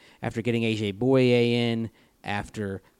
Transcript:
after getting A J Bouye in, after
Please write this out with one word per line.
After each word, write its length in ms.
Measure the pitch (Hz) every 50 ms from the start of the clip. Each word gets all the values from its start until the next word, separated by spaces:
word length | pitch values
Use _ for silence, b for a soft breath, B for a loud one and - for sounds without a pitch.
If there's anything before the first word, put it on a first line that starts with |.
| b b b b -
after 180 | 117 110 117
getting 220 | 104 123 117 117 113
A 120 | 113 110
J 180 | 107 110 101 98
Bouye 580 | 98 123 131 135 131 127 123 123 120 120 120
in, 400 | 120 120 120 117 117 113 113 107 b b b b b b -
after 580 | 95 101 104 104 - - 110 107 98 98 95 b b b b